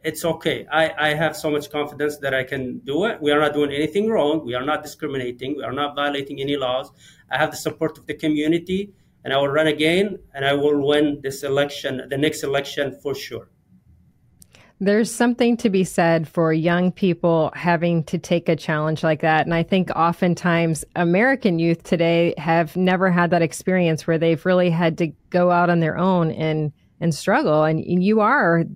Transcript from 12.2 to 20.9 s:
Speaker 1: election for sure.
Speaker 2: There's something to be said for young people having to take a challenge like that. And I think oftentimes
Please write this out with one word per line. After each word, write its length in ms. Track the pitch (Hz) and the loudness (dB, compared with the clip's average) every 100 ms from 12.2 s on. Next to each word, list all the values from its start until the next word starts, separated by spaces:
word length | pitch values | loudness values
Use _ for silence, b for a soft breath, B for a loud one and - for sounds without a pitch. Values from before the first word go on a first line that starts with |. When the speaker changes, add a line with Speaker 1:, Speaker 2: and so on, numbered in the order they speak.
| 151 151 | -2 -2
Speaker 1:
election 540 | 143 139 139 - 139 131 | -4 -4 -4 -6 -6 -6
for 140 | 143 135 | -8 -8
sure. 340 | - 120 - _ _ _ _ _ _ _ _ _ - b b b | -8 -12 -14 _ _ _ _ _ _ _ _ _ -20 b b b
Speaker 2:
There's 280 | 190 208 226 | 0 2 0
something 460 | - 240 240 240 233 | 0 0 2 2 2
to 120 | 233 | 2
be 140 | 190 | 2
said 440 | 180 - 170 165 156 | 0 2 2 2 0
for 240 | - 160 | 0 2
young 400 | 160 165 175 180 | 2 2 2 2
people 600 | 175 196 170 175 165 156 | 2 0 2 2 2 2
having 500 | - 175 170 175 170 156 | 0 0 2 2 0 -2
to 120 | 175 | -6
take 320 | - 175 170 | -2 -2 0
a 60 | 160 | -2
challenge 480 | - 156 156 156 | 0 -2 -2 0
like 180 | 165 151 | 0 0
that. 240 | 165 156 156 | 2 2 2
And 80 | |
I 80 | 165 | 0
think 300 | 165 190 180 | 0 0 0
oftentimes 920 | - 165 170 180 170 185 170 165 151 - | 0 0 2 0 0 0 2 2 -2 -6